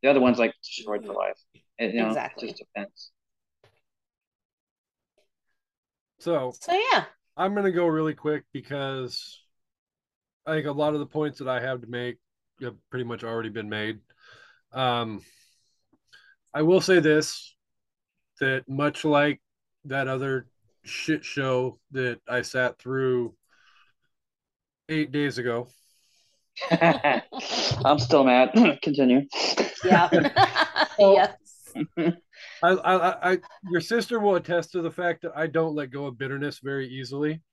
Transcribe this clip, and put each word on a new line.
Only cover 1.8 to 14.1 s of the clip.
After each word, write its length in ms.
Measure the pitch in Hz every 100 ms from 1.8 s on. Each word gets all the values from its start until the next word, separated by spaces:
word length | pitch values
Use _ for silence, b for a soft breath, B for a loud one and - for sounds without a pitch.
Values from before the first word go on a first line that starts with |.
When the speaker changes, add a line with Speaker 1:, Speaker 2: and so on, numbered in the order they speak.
| 117
Speaker 1:
you 80 | 113
know, 60 | 110
Speaker 2:
Exactly. 400 | 110 123 - 113
Speaker 1:
it 20 | -
just 60 | -
depends. 380 | 110 101 _ - _ _ _ _ _ _ _ _ _ _ _ _ _ _ _ _ _ _ _ _ _ _ _ _ _ _ _ _ _ _ _
Speaker 3:
So 340 | - 165 131 -
Speaker 2:
So, 140 | -
yeah. 320 | 359 466 370 - _ _ -
Speaker 3:
I'm 180 | 190
gonna 180 | 208 196
go 140 | 175 175
really 300 | 156 156 151
quick 280 | 156 151 -
because 880 | 139 127 143 135 135 127 - - - _ _ _ _ _ _ _ _ _ _ -
I 80 | 156
think 100 | 147
a 40 |
lot 220 | 143 151
of 60 | 151
the 60 | 147
points 340 | 156 151 139
that 80 | 127
I 120 | 127
have 200 | 127 127
to 60 | 113
make 300 | 120 123 120 _ _ _ _
have 140 | 127 104 _
pretty 160 | 127 120
much 180 | 117
already 260 | 117 117 110
been 200 | 107 104
made. 300 | 107 107 110 _